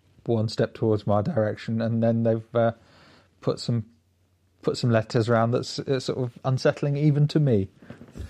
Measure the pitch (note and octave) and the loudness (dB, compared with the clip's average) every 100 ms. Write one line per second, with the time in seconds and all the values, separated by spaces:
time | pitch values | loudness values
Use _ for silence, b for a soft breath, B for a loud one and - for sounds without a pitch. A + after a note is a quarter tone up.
0 | _ _ - A#2 A2 - A2+ - A2+ G#2+ | _ _ -2 0 0 0 -2 0 0 0
1 | - G#2 G#2+ C#3 G#2+ G#2 - A2+ A2+ A#2 | 2 0 0 0 -2 -4 -6 -4 -2 0
2 | A2+ A2+ A2+ A2+ A2 A#2+ A#2 A#2 b b | 2 2 2 0 -2 0 0 -2 b b
3 | b b b _ - - - A#2 - _ | b b b _ -6 -4 -2 -4 -4 _
4 | _ _ _ _ _ _ - C#3 B2 A2+ | _ _ _ _ _ _ -4 -2 2 2
5 | - B2+ A2 A#2 A#2 B2+ - - C#3+ C3 | 2 0 2 2 2 0 -4 -8 -4 -4
6 | - - B2 - C3+ C3 D3+ - D3 C#3+ | -2 -4 -6 -6 -4 0 0 0 -2 2
7 | D3+ C#3+ D3 D#3+ D3 G#2+ F#2+ - B B | 2 4 2 2 2 2 0 -8 B B
8 | B B | B B